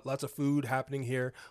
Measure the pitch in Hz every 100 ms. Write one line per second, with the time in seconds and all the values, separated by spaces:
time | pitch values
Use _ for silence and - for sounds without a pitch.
0 | 131 135 170 - 139 143 123 131 127 135
1 | 123 127 127 - -